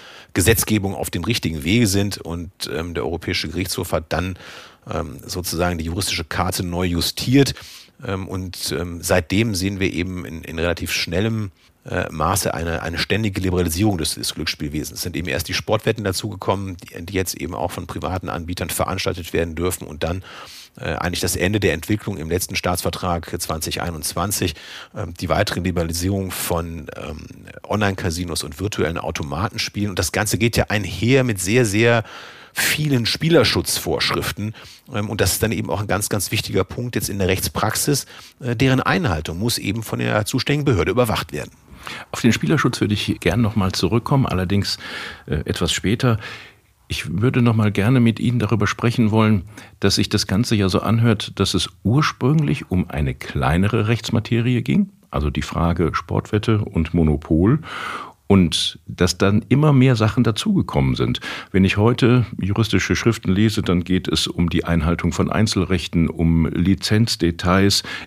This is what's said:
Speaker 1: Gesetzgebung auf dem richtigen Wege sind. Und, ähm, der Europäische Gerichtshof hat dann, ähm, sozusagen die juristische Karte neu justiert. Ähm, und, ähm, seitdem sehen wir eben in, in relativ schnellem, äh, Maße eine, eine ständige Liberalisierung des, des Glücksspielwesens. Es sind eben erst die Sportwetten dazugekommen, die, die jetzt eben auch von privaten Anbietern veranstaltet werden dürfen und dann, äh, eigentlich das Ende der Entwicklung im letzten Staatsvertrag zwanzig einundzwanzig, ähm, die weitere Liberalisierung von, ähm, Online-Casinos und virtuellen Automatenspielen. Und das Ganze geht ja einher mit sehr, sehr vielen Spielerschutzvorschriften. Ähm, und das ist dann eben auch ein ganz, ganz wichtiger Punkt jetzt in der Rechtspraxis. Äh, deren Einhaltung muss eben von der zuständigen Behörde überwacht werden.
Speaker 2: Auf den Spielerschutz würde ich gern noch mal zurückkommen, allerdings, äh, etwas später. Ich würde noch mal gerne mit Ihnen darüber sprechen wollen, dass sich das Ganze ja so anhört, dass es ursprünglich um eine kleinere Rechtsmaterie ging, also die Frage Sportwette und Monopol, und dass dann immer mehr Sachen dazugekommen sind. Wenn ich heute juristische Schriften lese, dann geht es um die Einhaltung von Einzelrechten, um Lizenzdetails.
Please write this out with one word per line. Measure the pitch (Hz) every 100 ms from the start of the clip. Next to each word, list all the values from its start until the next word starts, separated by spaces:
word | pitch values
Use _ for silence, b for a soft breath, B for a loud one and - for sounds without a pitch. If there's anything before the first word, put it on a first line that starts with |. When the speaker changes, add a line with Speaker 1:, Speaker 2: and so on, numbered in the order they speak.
| B B B
Speaker 1:
Gesetzgebung | 98 92 110 - 107 98 82
auf | -
dem | 95
richtigen | 113 - 82 78
Wege | 76 117 104
sind. | 98 101 -
Und, | - 85 85 - -
ähm, | 76 85
der | 80
Europäische | 64 82 - - 78
Gerichtshof | 87 85 - 87
hat | 80 -
dann, | 78 92 92 B B B B -
ähm, | 85 80 67
sozusagen | - 90 87 82 90 82
die |
juristische | 82 90 - -
Karte | 82 - 90 -
neu | 92 87 92
justiert. | 85 - - 120 139 135 B B B B _
Ähm, | 95 95 98
und, | 95 90 - - 73
ähm, | 87 85
seitdem | - 92 82 98 113
sehen | 87 98 95
wir | 95
eben | 78 90 90
in, | 60 78
in | - 82
relativ | 85 85 85
schnellem, | - - 85 113 110 98 b b _
äh, | 92 90 82
Maße | 80 80 98 -
eine, | - 85 82
eine | 80 82
ständige | - 98 110 95
Liberalisierung | 92 90 85 85 107 87
des, | - -
des | -
Glücksspielwesens. | - 76 - 73 76 65 -
Es |
sind | 85
eben | 78 82
erst | 65 -
die |
Sportwetten | 85 - 110 - 110
dazugekommen, | 101 92 107 98 - 98 95 85
die, | - - 85
die |
jetzt | 98 92
eben | - 78
auch | 65 87
von | - 87
privaten | 98 87 90 -
Anbietern | 87 82 90 87
veranstaltet | - - 92 95 87 82
werden | 87 85
dürfen | 80 90 - 82
und | 76
dann, | 82 90 B B B B B -
äh, | 82
eigentlich | 78 87 85
das | 90 -
Ende | 90 107
der | 95
Entwicklung | 78 - 107 107 82
im | 80
letzten | 85 - 95
Staatsvertrag | 92 90 90 - 92 85 - 82
zwanzig | - 78 85 -
einundzwanzig, | 85 78 - 87 98 - 90 78 B B B 107
ähm, | 87 87
die | 85
weitere | 80 104 90
Liberalisierung | 90 87 82 82 92 98 95
von, | - - 85 85 82 73 -
ähm, | 73 76 - - - -
Online-Casinos | - 104 101 92 90 82 87 76
und | 78 71
virtuellen | 101 - 80 85
Automatenspielen. | 80 78 73 73 107 113 - 104 104
Und | 92
das | 90
Ganze | 95 107 90
geht | 117 -
ja | -
einher | 104 87 - 117 135
mit | 123 98
sehr, | 95 123
sehr | 110 104 117 117 B B B B B
vielen | - - - 151 127 113
Spielerschutzvorschriften. | - 160 160 110 95 - - 85 73 - - - - 107 B B B -
Ähm, | 110 104
und | 104
das | 95
ist | -
dann | 110
eben | 101 110
auch | 90
ein | 101
ganz, | 95 -
ganz | 104 -
wichtiger | 113 - 98
Punkt | - - 120 110
jetzt | -
in | 101
der | 92
Rechtspraxis. | 95 - - 107 - - 143 - B B -
Äh, | 123
deren | 113 131 131
Einhaltung | - 185 135 78 76 80
muss | 117 -
eben | 101 110
von | 107 120
der | 120 110 104
zuständigen | 131 - 147 143
Behörde | 90 78
überwacht | 113 113 - -
werden. | 71 - - - B B B B
Speaker 2:
Auf | -
den | 113
Spielerschutz | - 147 156 127 -
würde | 104
ich | 104 - -
gern | 87 107
noch | 107 107
mal | 92
zurückkommen, | - 87 113 - 139 -
allerdings, | 90 90 101 - - B B B B
äh, | - 73 -
etwas | - 82
später. | - 92 113 127 107 B B B B B _ -
Ich | - - 104
würde | 127 131
noch | 120
mal | 110 107
gerne | 101 107 131
mit | 113 110
Ihnen | 123 120
darüber | 104 110 101
sprechen | - 120 120 107
wollen, | 110 107 101 - B B -
dass | 98
sich | - -
das | 101 -
Ganze | 95 -
ja | 107 95
so | 95
anhört, | - 113 117 107 - -
dass | 98
es | 98 - -
ursprünglich | 98 135 - - 123 156 147 147 -
um | 92 -
eine | 78 67
kleinere | 65 - - 65 85 101 113 107
Rechtsmaterie | 117 - 107 - 117 120 123
ging, | - 202 190 - -
also | 71 71
die | 76
Frage | - 78 85 85 80
Sportwette | - - 101 - 104 113 107
und | - 85 80
Monopol, | 85 78 71 - 80 101 156 B B B B B B -
und | 98 82 - - - -
dass | - 87 -
dann | 98 104 -
immer | 131 151
mehr | 135 131
Sachen | 113 107 -
dazugekommen | 117 110 214 185 - 73 65
sind. | 60 62 62 B B B
Wenn | 95
ich | 92 101
heute | 113 120 120 123 - -
juristische | 95 101 113 95 - 90
Schriften | 120 110 95
lese, | 95 110 104
dann | - 90
geht | 85 90 -
es | - -
um | - 85
die | 82
Einhaltung | - 85 80 85 87
von | - 82
Einzelrechten, | 90 110 101 85 90 - 87 80
um | - 82 82 78
Lizenzdetails. | - 87 95 - 107 113 - 85 82 90 95 101 - B B